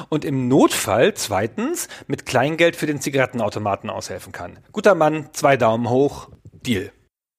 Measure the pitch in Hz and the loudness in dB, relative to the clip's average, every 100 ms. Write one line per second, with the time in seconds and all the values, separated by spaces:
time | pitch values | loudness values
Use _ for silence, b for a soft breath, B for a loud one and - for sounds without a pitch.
0 | 151 156 - 135 123 143 165 - - 104 | -6 -6 -4 -2 2 4 4 2 0 4
1 | 175 - - 98 113 - 254 349 - B | 2 0 -4 -2 -2 -4 -4 -4 -8 B
2 | B 139 - 170 139 160 170 160 151 143 | B -8 -2 0 0 2 2 0 -4 -4
3 | 151 139 127 120 104 107 107 98 107 98 | -2 0 -2 -2 -4 -2 -4 -4 -4 -10
4 | - 92 - - 90 90 _ 214 208 175 | -8 -12 -12 -14 -14 -16 _ 0 4 4
5 | 151 156 147 - 143 135 113 113 113 123 | 4 0 -6 0 2 4 4 2 0 2
6 | 143 - - - - - - 101 73 - | 2 -2 -18 -20 -20 -12 -4 -4 -4 -14
7 | _ _ _ | _ _ _